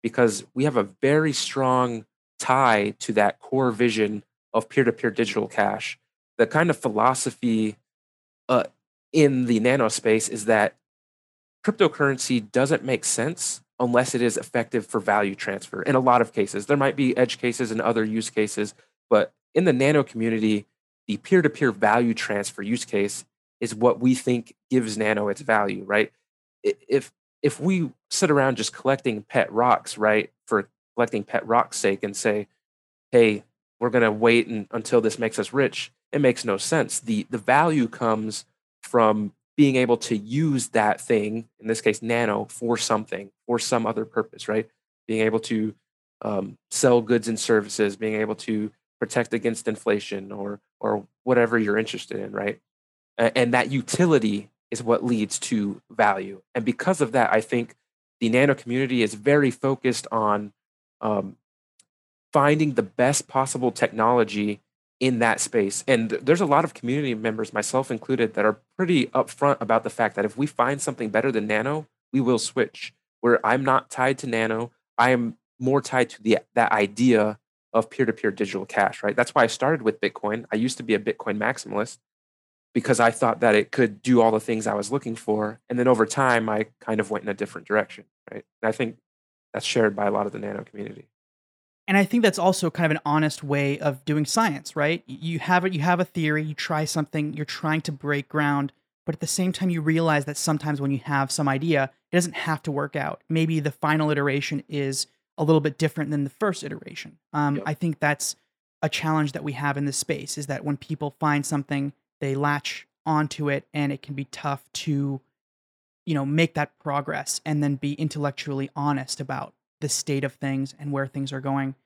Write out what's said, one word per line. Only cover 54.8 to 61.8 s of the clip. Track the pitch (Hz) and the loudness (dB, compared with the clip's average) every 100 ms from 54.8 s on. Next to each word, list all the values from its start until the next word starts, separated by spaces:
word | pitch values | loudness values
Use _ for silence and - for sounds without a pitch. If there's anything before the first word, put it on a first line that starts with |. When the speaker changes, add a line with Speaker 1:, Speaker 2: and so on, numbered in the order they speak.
Speaker 1:
what | 120 117 | 0 0
leads | 123 117 104 - | 2 0 -2 -6
to | - 113 101 - _ | -4 -2 -2 -6 _
value. | 113 104 98 98 95 _ | 0 2 2 -4 -12 _
And | 127 | -6
because | 113 117 - 185 | -4 -2 -2 0
of | 131 | 0
that, | 127 113 | 2 2
I | 110 | 2
think | 110 123 120 _ _ _ _ _ | 0 -4 -4 _ _ _ _ _
the | 117 | 0
Nano | 120 143 | 4 4
community | 135 - 123 135 127 | 2 -2 -4 -2 0
is | 107 | 0
very | 104 104 147 139 | 0 2 4 2
focused | 113 135 135 131 120 - | 0 -2 0 -2 -2 -4
on, | 113 107 104 104 _ _ _ _ _ | -2 0 0 -2 _ _ _ _ _
um, | 110 104 95 - _ _ _ _ | -4 -2 -4 -12 _ _ _ _